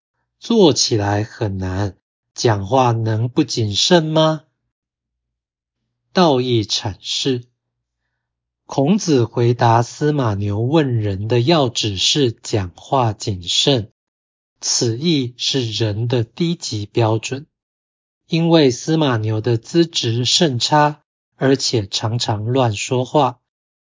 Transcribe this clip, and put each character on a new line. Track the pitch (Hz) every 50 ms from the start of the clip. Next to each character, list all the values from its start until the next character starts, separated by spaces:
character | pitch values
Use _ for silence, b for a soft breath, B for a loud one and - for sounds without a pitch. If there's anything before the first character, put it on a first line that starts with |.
| _ _ _ _ _ _ _ _
：“做 | - - 233 226 196 156
起 | 120 - - - 123
来 | 107 101 101 104 104 104
很 | - - - 117 104 95 92
难， | 92 92 90 92 104 98 90 _ _ _ _ _ _ _ _
讲 | - - 123 110 101 98 95
话 | 127 135 127 120
能 | 117 117 113 110 113 110 117 123
不 | 123 - 147
谨 | - - - 113 104 101
慎 | - - - 185 175 160
吗？” | 156 156 156 156 156 156 156 - _ _ _ _ _ _ _ _ _ _ _ _ _ _ _ _ _ _ _ _ _ _ _ _ _ _ _ _ _ _ _ _ _ -
道 | 190 180 165 139 127
义 | 127 127 123 113 104
阐 | - - - - 113 90 -
释。 | - - - - - 143 131 123 120 _ _ _ _ _ _ _ _ _ _ _ _ _ _ _ _ _ _ _ _ _ _ _ _ -
孔 | - - 135 151 196 214
子 | - 180 151 127 117
回 | - - - 120 117 120
答 | 117 120 117 113 117
司 | 120 - - - 151 147
马 | 151 143 131 113 104
牛 | 98 101 101 101 104
问 | 117 123 151 165 151 131 123 113
仁 | 104 104 98 92 104 110
的 | 123 120
要 | 120 143 175 160 139 120
旨 | - - - 110 101 92
是 | - - - 156 139 120
讲 | 107 - - - - 107 95 87 -
话 | - - - - 135 123 113
谨 | 104 - - - 101 90
慎， | 87 87 - - - 147 139 123 101 - _ _ _ _ _ _ _ _ _ _ _ _ _ _
此 | - - - - 131 120 110 120
义 | 151 180 165 139 127 117 - -
是 | - - - 135 123 113
仁 | 107 - 117 107 101 104 117 120
的 | 123 123 113
低 | - _ - 175 165 170
级 | - - - - 107 101
标 | - - 120 117 107 110 110
准。 | - - 127 135 156 - _ _ _ _ _ _ _ _ _ _ _ _ _ _ _ _
因 | - 165 165 170
为 | 165 165 151 131
司 | 120 - - 156 160
马 | 160 156 139 123 110
牛 | 107 110 107 107
的 | 110 123 120 113
资 | - - - 170 170 165
质 | - - - 120 113 120 123
甚 | 117 - - 180 156 127 117
差， | - - 151 151 147 147 147 - _ _ _ _ _ _ _
而 | - 135 131 139
且 | 135 - - - 117 101 95
常 | - - - 110 113 120
常 | - - 113 104 104
乱 | 113 123 135 127 117 104
说 | 101 - - 131 123 127
话， | 123 - 151 139 127 131 - _ _ _ _ _ _ _ _ _ _ _